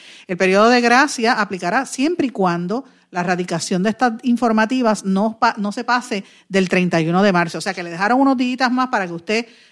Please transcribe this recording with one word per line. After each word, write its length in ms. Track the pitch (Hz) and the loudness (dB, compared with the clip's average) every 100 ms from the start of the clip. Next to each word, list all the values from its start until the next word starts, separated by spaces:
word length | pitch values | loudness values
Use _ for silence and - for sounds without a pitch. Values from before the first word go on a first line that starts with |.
| - - - | -20 -18 -8
El 80 | 180 | -2
periodo 340 | 190 190 226 | 2 4 6
de 120 | 247 | 4
gracia 580 | 240 247 285 - 226 240 | 4 4 2 0 0 0
aplicará 460 | 202 190 175 220 - | -2 -4 -4 -2 -4
siempre 420 | - 277 349 285 | -2 -2 0 -2
y 40 | |
cuando 520 | - 185 170 175 226 269 _ _ | 0 0 0 -4 -6 -8 _ _
la 120 | 185 | -6
radicación 580 | 175 180 180 165 - 185 | -2 -2 -2 -6 -2 0
de 100 | 202 | 0
estas 220 | 214 247 226 | 0 -2 0
informativas 840 | 262 233 240 220 220 254 233 208 196 | -2 0 2 2 0 0 0 0 0
no 340 | 190 220 220 | 0 0 0
pa-, 160 | 233 226 | 0 0
no 140 | 202 | -6
se 140 | 202 240 | -6 -2
pase 400 | 247 247 208 - _ - | -2 -2 -8 -8 _ -4
del 180 | 196 185 | 0 2
treinta 320 | 180 180 165 | 2 2 0
y 80 | 160 | 2
uno 160 | 175 | 2
de 80 | 202 | 4
marzo. 280 | 180 170 170 | 2 0 -4
O 20 | |
sea, 120 | 202 | -8
que 80 | 190 | -8
le 80 | 175 | -8
dejaron 300 | 170 202 247 | -4 0 2
unos 160 | 277 262 | 4 2
días 340 | 254 247 254 | 0 0 0
más 180 | 247 254 | 0 0
para 180 | 233 185 | -2 -4
que 60 | |
usted 340 | 170 170 214 233 - _ | -6 -4 -4 -4 -12 _